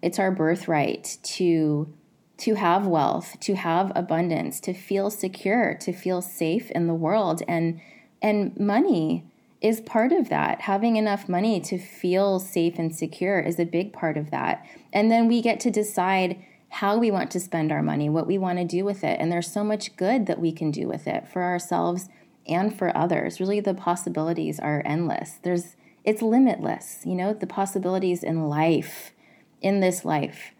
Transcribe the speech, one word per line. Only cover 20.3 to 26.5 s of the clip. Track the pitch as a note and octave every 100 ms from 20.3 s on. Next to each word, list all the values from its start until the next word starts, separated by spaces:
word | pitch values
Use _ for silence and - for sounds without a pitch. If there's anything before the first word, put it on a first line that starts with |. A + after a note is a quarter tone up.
| -
we | E3
can | D#3+ D#3
do | D3 -
with | - -
it | - -
for | F#3
ourselves | F3+ F3 - E3+ E3+ F3+ F#3 - _ _ -
and | E3+ G3+ G#3+
for | F3+
others. | - E3+ F3 - -
Really, | F#3+ G#3
the | G3+
possibilities | F#3+ F3 F3+ - E3+ D#3+ E3+ D#3 D#3
are | - D3
endless. | - D#3 E3 - - -
There's, | F3 F3 F3 _ - _
it's | - G#3+
limitless, | A3+ A#3+ C4